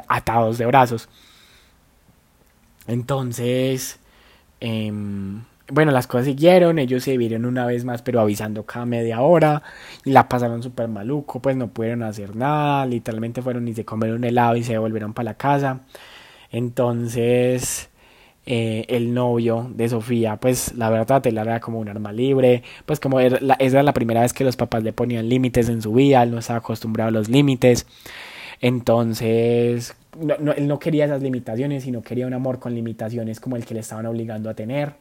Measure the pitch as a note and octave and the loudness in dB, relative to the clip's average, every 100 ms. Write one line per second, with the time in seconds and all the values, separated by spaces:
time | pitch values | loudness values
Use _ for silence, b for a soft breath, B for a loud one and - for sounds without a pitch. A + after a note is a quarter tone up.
0 | - - - A#2 A2+ A#2 A#2 C3+ B2 A2+ | 0 -2 0 2 2 2 4 6 6 2
1 | - b b b b b b b _ _ | -10 b b b b b b b _ _
2 | _ _ _ _ _ _ _ _ - A#2+ | _ _ _ _ _ _ _ _ -6 -6
3 | A#2+ C#3 B2 A#2+ A#2+ B2+ C3 C3 - - | -4 -4 -4 -4 -2 0 0 -2 -6 -14
4 | _ b b b b - A#2 A2 G#2+ G#2 | _ b b b b -10 -6 -4 -4 -6
5 | G2+ G2+ G2 G#2 A#2+ _ - C#3 D#3 C3 | -6 -6 -8 -10 -14 _ -4 2 4 4
6 | A#2+ B2+ C3+ C3+ E3 F#3 E3+ E3 B2+ B2+ | 2 -2 -2 4 6 8 6 4 0 -2
7 | C3 C3 A#2 A2+ A#2+ B2+ B2 A#2+ B2 A#2+ | 0 0 0 -2 -2 -2 -2 -2 -4 -6
8 | C#3 A#2+ G#2+ G#2 A2 G#2+ - A#2+ A#2+ A#2 | -2 2 2 0 -4 -8 -8 -8 -4 -2
9 | A2+ A2+ C#3 E3+ D3+ D3 - B B B | -2 2 4 6 4 2 -4 B B B
10 | C3+ C3+ - B2 A#2+ A#2 B2+ B2 A#2 G#2+ | 4 4 6 2 -2 -4 -6 -6 -6 -6
11 | G#2 D3 C#3+ B2+ C#3 C3 A2+ - A2+ A#2 | -6 -6 -6 -4 -2 -2 -4 -4 -4 -2
12 | A2 G#2+ G2 A2 C3+ D3+ D3 C#3 C3 A#2+ | -6 -8 -10 -4 -2 0 0 0 0 -4
13 | A#2+ A2 A#2 A#2+ B2 A#2+ A#2+ A2+ - A2 | -4 -6 -6 -6 -4 -4 -4 -6 -6 -4
14 | A2 A2+ A#2+ A#2+ A#2 A#2+ A#2+ A2+ A2 A2 | -2 -2 0 2 4 2 0 -2 -2 -2
15 | G#2 G#2+ A#2 G#2+ C#3 C#3+ C#3 C3 - B | -6 -6 -8 -4 0 2 0 -4 -10 B
16 | B B B B B A2+ A#2+ B2 A#2+ A#2 | B B B B B -6 -4 0 0 0
17 | A#2 A#2+ A#2 B2 B2 B2+ B2+ - - _ | -2 0 2 4 2 0 -2 -8 -12 _
18 | b b b b - A#2+ A2+ A2 A2 B2 | b b b b -4 -2 -2 -2 -2 -2
19 | A#2 A#2+ B2 A#2+ A#2 A2+ B2 G#2+ A#2 A#2+ | 0 0 0 2 0 0 -4 -4 -2 -2
20 | A2 A#2 A2 G#2+ B2+ B2 - A#2+ A2+ A2 | 0 0 0 0 0 0 -2 -2 0 2
21 | A2+ C3+ B2+ A2 A2 A2+ A#2 A2+ G#2+ G#2 | 4 2 2 0 -2 -4 -4 -8 -8 -8
22 | G#2 G#2+ C3+ C3+ B2+ B2 B B B D3 | -8 -2 0 4 4 4 B B B -4
23 | C#3 C3 B2+ B2+ C3+ C3 C3 C3+ C#3+ B2+ | 0 2 4 2 2 2 4 4 4 2
24 | A#2 A2+ A#2+ - C3+ A#2+ A#2+ A#2 A2 - | 0 2 2 0 -2 0 -2 -2 -2 -2
25 | A#2+ A#2 A2+ B2+ B2+ B2 A#2 A#2 G#2+ A#2 | -2 -2 0 2 2 2 2 0 2 4
26 | C#3 C3 A#2+ A#2 A2+ A#2 - A#2 A2+ A2 | 6 6 4 0 -4 -4 -4 -6 -4 -2
27 | A2+ A2 G#2+ C3 C#3+ B2+ B2+ A#2 - B | 0 0 2 4 4 4 4 4 0 B
28 | B B B B B B B2 B2 A#2+ A#2 | B B B B B B -2 0 2 2
29 | A#2 A2 A2+ A2+ A#2 A#2+ A#2+ A#2+ A#2+ - | 2 -2 0 2 2 2 2 -2 -6 -14
30 | _ D3+ D#3 D3 D3 C#3+ C#3+ C#3+ E3+ D3+ | _ -8 -4 -2 0 0 -2 -2 -2 0
31 | D3 C#3 C3+ B2+ A#2+ A2+ C#3+ C#3 B2+ A#2+ | 0 0 -2 -4 -4 -4 -4 -4 -6 -8
32 | - A#2+ B2+ B2+ C3 B2+ B2 A#2 A#2 A2+ | -6 -6 -4 -4 -4 -6 -6 -6 -6 -6
33 | A2 A#2 A2 A2 B2+ A#2+ A#2 A2+ G#2+ A2 | -8 -6 -6 -8 -8 -8 -8 -10 -10 -8
34 | A2+ A#2 A2+ A2 A2 A2 A2 C#3 D3 D3 | -6 -6 -8 -8 -8 -8 -6 -6 -6 -10